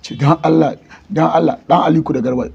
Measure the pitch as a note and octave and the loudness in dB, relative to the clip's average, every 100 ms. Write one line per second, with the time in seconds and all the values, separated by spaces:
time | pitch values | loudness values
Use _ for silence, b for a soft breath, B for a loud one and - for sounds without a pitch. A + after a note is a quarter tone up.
0 | - - C#3+ D#3+ D#3 D#3+ D3 - _ B | -14 -2 0 2 2 2 0 -4 _ B
1 | _ G3 E3 E3 D#3+ - - F3 E3 D#3+ | _ -2 0 2 0 -2 0 0 2 0
2 | D#3 C3+ A#2+ B2+ A2+ | 0 -4 -2 -4 -6